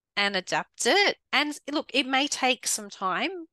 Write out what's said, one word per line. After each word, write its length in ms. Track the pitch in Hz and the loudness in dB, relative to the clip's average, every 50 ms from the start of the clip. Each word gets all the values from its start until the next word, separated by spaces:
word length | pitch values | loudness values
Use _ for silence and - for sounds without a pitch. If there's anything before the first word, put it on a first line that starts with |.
| _ _ - | _ _ -2
and 200 | 202 202 202 202 | 0 0 2 0
adapt 500 | 185 185 - 165 151 175 _ _ - - | -2 -2 0 -2 -2 -2 _ _ -2 2
it, 320 | 226 311 392 403 359 - _ _ - | 4 4 4 4 2 0 _ _ 0
and 260 | - 254 294 294 294 - - - | 2 2 2 0 -4 -8 -8 -4
look, 180 | 285 311 - - - | -4 -4 -4 -2 -2
it 120 | 302 285 | -2 0
may 220 | 254 269 262 294 | 2 0 0 0
take 400 | 285 - - 269 254 254 - - | 0 -2 0 2 0 0 0 -2
some 220 | - - - 208 202 | -4 -4 -4 -6 -10
time. 580 | - - 196 185 175 180 233 330 381 349 320 - | -10 -6 -4 -2 -2 -2 -2 -4 -6 -8 -12 -8